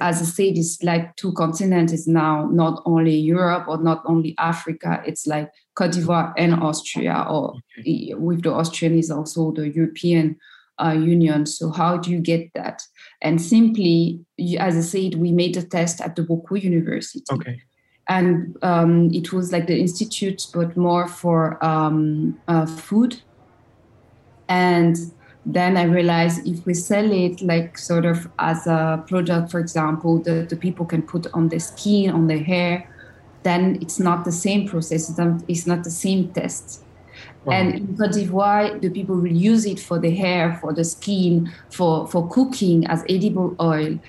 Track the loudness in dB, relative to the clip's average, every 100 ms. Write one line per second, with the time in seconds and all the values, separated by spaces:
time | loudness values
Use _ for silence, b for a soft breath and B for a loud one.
0 | 0 0 -2 0 2 2 -2 -2 0 0
1 | -2 -6 -6 -2 -2 0 2 4 4 2
2 | 2 2 4 0 2 2 2 0 2 4
3 | 4 4 2 2 2 0 -2 -2 0 0
4 | 2 2 0 -2 -2 -2 -6 -8 -4 -4
5 | -6 -6 -4 -4 -6 b _ -4 -2 0
6 | 0 0 0 0 2 2 0 -4 -6 -6
7 | -2 -2 -2 -2 -4 -8 -16 -10 -4 -4
8 | -4 -4 -2 0 0 -2 -2 -2 2 2
9 | 2 -4 -6 -2 -2 -2 -4 -2 -2 -2
10 | 0 2 2 -2 b b b -4 0 2
11 | 4 4 4 2 0 -4 -6 0 0 0
12 | -2 -2 0 -2 -2 -10 -10 -12 -18 B
13 | B B 0 0 4 4 6 4 4 4
14 | 2 -2 -10 -6 -4 -2 0 0 0 -2
15 | -2 0 2 2 2 -2 -4 -2 -2 -4
16 | -8 -6 -2 -4 -2 -4 0 0 0 -4
17 | -8 -12 -6 -6 -6 -10 -14 _ _ _
18 | -4 0 2 2 -2 -4 0 2 4 6
19 | 4 2 -2 -4 -2 -2 0 0 0 -2
20 | -6 -4 -4 -6 -6 -4 -2 0 2 2
21 | 0 -4 0 2 0 0 0 0 2 2
22 | 0 0 -2 -4 0 0 0 -4 -2 2
23 | 2 -2 -16 _ _ _ _ _ _ _
24 | _ _ _ _ -2 2 4 4 4 2
25 | -4 -14 b b -4 0 2 4 4 4
26 | 4 4 2 0 -4 -6 -4 -4 0 0
27 | 2 2 0 0 0 0 -2 -8 -2 0
28 | 2 0 -4 -4 -2 -2 0 0 0 -2
29 | -2 -2 0 0 -2 -4 -4 -2 -2 0
30 | 2 2 2 -2 -2 -4 -4 -4 -4 -2
31 | -2 -6 -4 0 0 0 -6 -6 0 2
32 | 2 2 2 2 0 0 0 -2 -6 B
33 | B B -20 -6 0 2 2 0 -4 -2
34 | 0 0 -2 -2 0 0 0 -4 -2 -4
35 | -2 0 0 0 -2 -4 -2 -2 -4 -4
36 | 0 0 0 -4 -6 -8 -14 -20 -20 -20
37 | B B B -10 -2 0 0 -2 -6 -2
38 | 0 0 -2 0 2 2 0 -2 -4 -4
39 | -4 -2 0 2 4 4 2 -4 -4 -2
40 | 0 0 0 2 0 -2 -4 -4 -4 -4
41 | -4 0 2 2 0 B -16 -2 0 0
42 | -2 -2 0 0 0 0 2 4 2 -2
43 | 0 0 0 0 -2 0 0 0 -2 -6